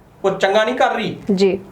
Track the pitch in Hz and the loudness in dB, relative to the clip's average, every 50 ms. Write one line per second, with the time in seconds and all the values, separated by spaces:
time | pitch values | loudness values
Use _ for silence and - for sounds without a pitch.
0 | - - - - - 190 175 - 196 196 196 214 220 240 247 262 269 240 233 226 | -20 -20 -12 -4 -2 -2 0 0 0 2 2 2 2 0 0 0 0 0 0 -2
1 | 214 170 - - - - 202 180 196 190 180 190 - - | -4 -6 -6 -6 -4 -2 0 2 2 2 2 -2 -6 -4